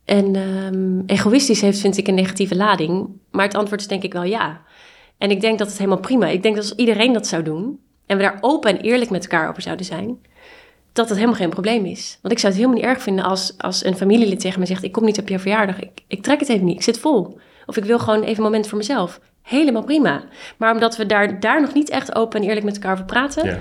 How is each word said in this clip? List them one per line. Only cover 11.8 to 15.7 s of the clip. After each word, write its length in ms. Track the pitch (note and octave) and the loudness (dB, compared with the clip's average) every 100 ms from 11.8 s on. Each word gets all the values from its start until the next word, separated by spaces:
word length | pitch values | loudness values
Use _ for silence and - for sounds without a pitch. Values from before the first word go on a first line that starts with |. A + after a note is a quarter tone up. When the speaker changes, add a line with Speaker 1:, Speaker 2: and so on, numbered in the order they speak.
| F#3 | -2
Speaker 1:
is. 340 | - - - | -6 -12 -10
Want 120 | F#3+ | -4
ik 60 | A3+ | 0
zou 140 | G3+ | 2
het 80 | F#3+ | 2
helemaal 200 | B3 A#3 | 2 2
niet 80 | A#3+ | 2
erg 100 | B3 | 0
vinden 220 | - F#3+ F#3 | 0 -2 0
als, 280 | F#3+ - - | -2 -4 -6
als 280 | - F#3 - | -6 -2 -2
een 100 | F#3 | 0
familielid 420 | G3 A3+ G#3+ F#3 | 4 4 4 0
tegen 200 | F#3 F#3 | -4 -2
me 60 | F3+ | -2
zegt, 180 | F#3 | -4
ik 80 | - | -4
kom 140 | - A3+ | 0 0
niet 140 | G#3 | 0
op 80 | G3+ | -2
je 120 | F#3 | -4
verjaardag, 400 | F#3+ G#3+ G3 | 0 0 0